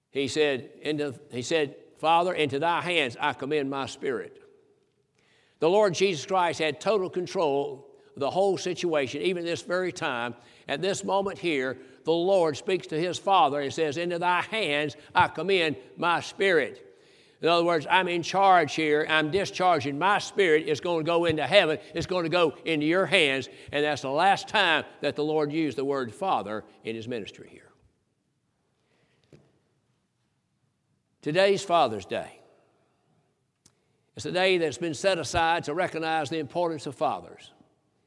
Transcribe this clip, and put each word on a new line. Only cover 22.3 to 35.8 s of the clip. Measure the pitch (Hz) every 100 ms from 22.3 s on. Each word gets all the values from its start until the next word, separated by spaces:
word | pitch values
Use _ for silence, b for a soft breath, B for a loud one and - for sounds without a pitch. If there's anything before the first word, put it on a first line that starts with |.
go | 175 165 -
into | - 160 151
your | 175
hands. | 175 185 147 135 127 B B
And | 143
that's | 147 143
the | 131
last | 143 190 185 -
time | 220 180 151 117 -
that | -
the | -
Lord | 151 156 151
used | 156 151 127
the |
word | 135 139 123
Father | 101 190 135 101 107 - B
in | - 113
his | 110
ministry | 120 92 - -
here. | - - _ _ _ _ _ _ _ _ _ _ _ _ _ _ _ _ - _ _ _ _ _ _ _ _ _ _ _ _ _ _ _ _ _ _
Today's | 147 165 196 196
Father's | - 170 135 107 92
Day. | 110 78 - - _ _ _ _ _ _ _ _ _ _ _ _ _ _ _ _ -
It's |
a | 143
day | 170 190 180
that's | 156 135
been | 170
set | 151 196 180
aside | 139 175 165 170
to | -
recognize | 156